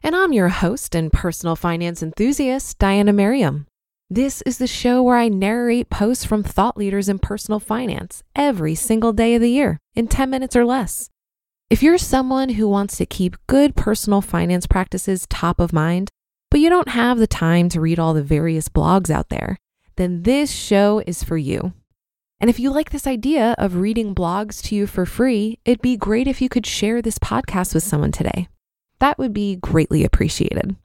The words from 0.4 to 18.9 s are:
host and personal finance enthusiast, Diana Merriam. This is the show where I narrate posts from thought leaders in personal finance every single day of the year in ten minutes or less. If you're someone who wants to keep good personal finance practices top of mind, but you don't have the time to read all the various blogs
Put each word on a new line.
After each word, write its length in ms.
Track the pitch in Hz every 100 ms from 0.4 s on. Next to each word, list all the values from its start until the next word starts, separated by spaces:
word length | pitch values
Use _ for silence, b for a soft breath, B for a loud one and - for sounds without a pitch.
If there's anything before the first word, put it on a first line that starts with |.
| 180
host 460 | 185 170 254 -
and 180 | 170 160
personal 440 | - 180 165 170 165
finance 460 | 175 170 170 170
enthusiast, 760 | 160 - 226 285 262 254 - -
Diana 340 | 196 196 208
Merriam. 540 | 202 196 269 175 143 143 _ _ _ _
This 320 | 185 269 - -
is 100 | 240
the 100 | 254
show 360 | - 247 247
where 160 | 247 247
I 100 | 233
narrate 640 | 196 196 233 240 233 -
posts 340 | - 208 254
from 180 | - 214
thought 360 | 202 - 208 -
leaders 320 | 202 196 196
in 80 | 196
personal 420 | - 208 - 214
finance 600 | - 220 247 - 180 - -
every 400 | - 285 214 156 160
single 360 | - 220 233
day 220 | 214 226
of 80 | 233
the 80 | 240
year 280 | 254 262 156 _
in 140 | - 233
ten 220 | - 262
minutes 260 | 262 262 247
or 80 |
less. 460 | 240 254 190 - - _ _ _ _ _ _
If 140 | 226
you're 160 | 285 349
someone 500 | - 262 262 262 269
who 180 | 214 214
wants 300 | 202 202 -
to 80 |
keep 320 | 180 - 180 - -
good 300 | 262 285 -
personal 460 | - 214 - 202
finance 440 | 196 170 170 180 -
practices 600 | 196 185 185 - 190 -
top 320 | - 170 175
of 140 | 170
mind, 340 | 165 156 175 202 _ _ _ _
but 100 | 294
you 100 | 320
don't 180 | 359 285
have 300 | 240 240 247
the 80 | 220
time 420 | - 165 170 175
to 100 | 170
read 200 | 160 170
all 160 | 165
the 80 | 156
various 480 | 143 151 165 160 156
blogs 400 | - 156